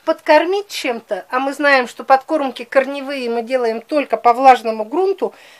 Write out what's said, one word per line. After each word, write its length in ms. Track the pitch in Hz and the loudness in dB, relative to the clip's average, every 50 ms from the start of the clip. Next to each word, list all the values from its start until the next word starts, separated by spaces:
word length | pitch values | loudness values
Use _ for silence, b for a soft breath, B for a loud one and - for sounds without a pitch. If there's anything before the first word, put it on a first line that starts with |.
| - | -4
подкормить 640 | 311 320 - - - 302 311 339 349 392 403 403 - | -4 -4 -2 2 4 4 4 4 2 -2 -4 -6 -8
чем-то, 580 | - - - 269 233 226 - - 202 185 - - | -10 -8 -6 -6 -6 -6 -6 -8 -8 -8 -8 -6
а 100 | 247 262 | -6 -4
мы 140 | 269 277 269 | -4 -4 -4
знаем, 340 | 277 294 285 277 262 240 233 | 0 2 4 4 4 2 -2
что 160 | - - 233 | -8 -6 0
подкормки 640 | - 269 262 - - 320 294 277 254 233 - 233 | 2 2 2 2 0 -2 -2 -2 -4 -6 -8 -8
корневые 640 | - - 269 262 269 277 285 269 269 285 269 247 233 | -2 0 0 0 -2 -4 -8 -8 -8 -8 -6 -6 -4
мы 140 | 233 233 226 | -4 -4 -4
делаем 360 | 226 262 254 240 226 220 226 | -4 -4 -2 -2 -2 -4 -6
только 380 | - - 311 294 254 - 226 226 | -6 -4 -4 -2 -2 -2 -2 0
по 160 | - 240 233 | 2 2 2
влажному 500 | 247 269 262 247 - 220 226 220 220 214 | 4 6 6 6 6 4 -6 -6 -6 -6
грунту, 500 | 220 262 349 381 392 381 - 240 196 b b b b b | -6 -4 -2 -2 -2 -2 -2 -4 -6 b b b b b